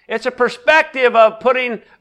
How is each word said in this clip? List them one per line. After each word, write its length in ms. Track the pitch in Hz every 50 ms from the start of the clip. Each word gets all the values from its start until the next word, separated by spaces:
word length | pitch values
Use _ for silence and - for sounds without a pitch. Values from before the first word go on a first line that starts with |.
| _ -
It's 180 | 214 220 220
a 60 | 254 247
perspective 840 | - 247 226 - - - 302 302 320 311 311 - 269 254 240 214
of 240 | 226 220 220 220 220
putting, 440 | - 254 254 254 254 247 233 180 - _ _ _